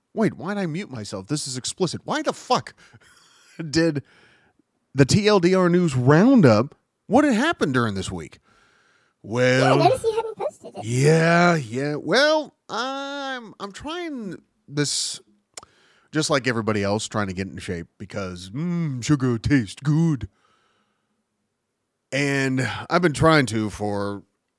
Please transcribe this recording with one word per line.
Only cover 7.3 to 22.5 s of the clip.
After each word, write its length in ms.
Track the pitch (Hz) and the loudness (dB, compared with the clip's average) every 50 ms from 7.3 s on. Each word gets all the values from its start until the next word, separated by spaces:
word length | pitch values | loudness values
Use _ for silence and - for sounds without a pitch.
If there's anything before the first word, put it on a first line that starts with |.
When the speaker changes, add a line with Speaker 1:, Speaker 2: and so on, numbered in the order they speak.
| 226 | 2
Speaker 1:
happened 400 | 208 277 330 349 - 220 151 131 | 2 0 -2 -2 -2 -2 0 0
during 220 | 127 117 110 98 | 0 0 -2 -2
this 140 | 95 90 - | -4 -6 -8
week? 280 | 95 85 78 - - - _ _ _ _ _ _ _ _ _ _ _ _ _ _ _ _ | -8 -10 -12 -14 -18 -20 _ _ _ _ _ _ _ _ _ _ _ _ _ _ _ _
Well, 560 | - 104 110 123 127 127 127 131 135 - 131 | -12 -6 -2 2 2 4 4 4 4 4 6
Speaker 2:
Yeah, 60 | 143 156 | 6 6
I 40 | |
noticed 160 | 359 523 - - | 4 4 2 0
you 120 | 453 427 | -2 -2
hadn't 220 | 453 453 440 427 | -2 -4 -6 -8
posted 360 | - 403 622 - - - - - | -8 -8 -10 -10 -12 -20 -18 -14
it. 80 | - 107 | -12 -8
Speaker 1:
Yeah, 680 | 110 120 127 139 151 160 160 160 165 170 175 175 175 170 | -4 0 2 4 4 4 4 4 2 2 4 4 2 2
yeah. 400 | 156 131 104 117 127 143 147 151 | 0 -4 -6 -8 -6 -6 -6 -6
Well, 600 | 143 - 147 190 254 285 302 311 311 277 - - _ _ - | -6 -4 -2 0 2 2 2 2 0 -2 -6 -12 _ _ -10
I'm, 840 | - 214 247 262 269 277 277 277 285 285 269 269 262 247 226 196 - - | -8 -8 -6 -8 -8 -10 -10 -10 -10 -10 -10 -10 -10 -10 -12 -16 -16 -14
I'm 120 | - 208 190 | -14 -14 -14
trying 680 | - - 294 330 359 349 330 285 247 214 185 160 - _ _ _ _ _ | -14 -14 -12 -10 -10 -10 -10 -10 -10 -10 -12 -12 -14 _ _ _ _ _
this, 520 | - 143 147 147 - - - - - - - _ _ _ _ _ _ _ - - - _ _ _ _ _ _ _ _ - | -8 -4 -4 -4 -2 -4 -6 -6 -8 -10 -12 _ _ _ _ _ _ _ -20 -20 -20 _ _ _ _ _ _ _ _ -4
just 160 | 156 151 - | -2 0 0
like 180 | 156 135 113 | 0 0 0
everybody 360 | 131 113 117 107 110 107 104 98 | 0 -2 -2 0 -2 -2 -2 0
else, 240 | 98 104 - - | -2 -2 -4 -4
trying 200 | - - 107 101 | -6 -6 -4 -4
to 60 | 95 90 | -4 -4
get 140 | 92 95 | -6 -8
into 120 | - 65 95 | -8 -10 -12
shape 260 | - - 90 85 85 - _ | -10 -10 -8 -10 -10 -12 _
because, 520 | - 107 - - 104 95 92 90 87 92 95 | -18 -16 -12 -10 -10 -10 -10 -10 -14 -14 -12
mm, 520 | 101 143 170 180 170 170 165 147 131 123 110 | -10 -8 -6 -4 -4 -4 -4 -4 -6 -4 -2
sugar 340 | - 151 131 131 127 120 | 0 0 2 2 0 0
tastes 440 | 113 - 127 147 135 110 92 - - | -2 0 0 0 0 0 -2 -8 -6
good. 480 | 131 151 147 160 165 165 147 117 - - _ _ _ _ _ _ _ _ _ _ _ _ _ _ _ _ _ _ _ _ _ _ _ _ _ _ _ _ _ _ _ _ _ _ _ _ | -2 0 2 2 2 2 0 -2 -6 -12 _ _ _ _ _ _ _ _ _ _ _ _ _ _ _ _ _ _ _ _ _ _ _ _ _ _ _ _ _ _ _ _ _ _ _ _
And 540 | 131 139 143 143 139 135 135 131 | -4 -2 0 0 0 0 0 0